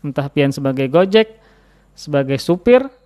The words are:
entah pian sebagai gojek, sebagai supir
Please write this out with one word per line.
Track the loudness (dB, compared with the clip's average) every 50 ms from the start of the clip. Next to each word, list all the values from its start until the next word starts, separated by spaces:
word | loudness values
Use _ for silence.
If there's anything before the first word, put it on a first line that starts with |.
entah | -10 -6 -6 -6 -6 -4
pian | _ 0 0 0
sebagai | -2 -2 -4 -4 -2 -2 -4 0
gojek, | 2 2 2 4 2 2 2 0 -6 _ _ _ _ _ _ _ _ _ _ _ _
sebagai | -20 -10 -4 -2 -2 -2 -2 -4 -4
supir | -2 -2 -2 0 4 4 4 4 2 -2 _ _ _